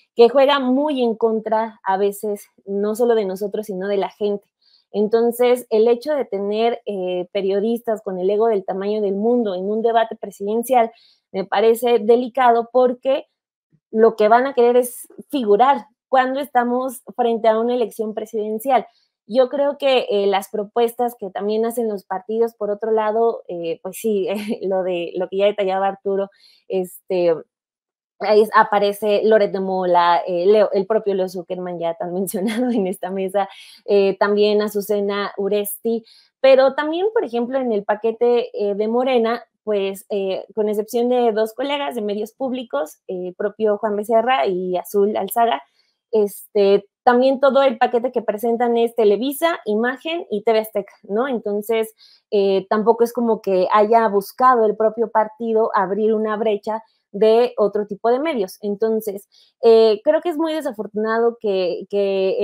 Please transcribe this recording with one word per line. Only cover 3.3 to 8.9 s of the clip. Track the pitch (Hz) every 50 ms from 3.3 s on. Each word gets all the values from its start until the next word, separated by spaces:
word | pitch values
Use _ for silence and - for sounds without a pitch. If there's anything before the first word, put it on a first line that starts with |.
| 185 190 208 202 208 220 208 -
sino | 196 185 190 202
de | 202 196
la | 185 185
gente. | - - 208 208 202 202 - _ _ _ _ _ _ _ _ _
Entonces, | - 196 214 208 226 226 233 240 233 233 247 240 247 247 247 -
el | 226 214 220 240
hecho | 240 240 240 302 302
de | 277 226
tener, | - 196 196 202 202 208 220 226 233 233 - -
eh, | - 202 190 185 180 180 180 175 -
periodistas | - 202 190 196 196 202 196 226 233 233 - - 220 208
con | - 202 190 180
el | 180 185
ego | 208 208 226 233
del | 220 196 185
tamaño | - 185 190 196 202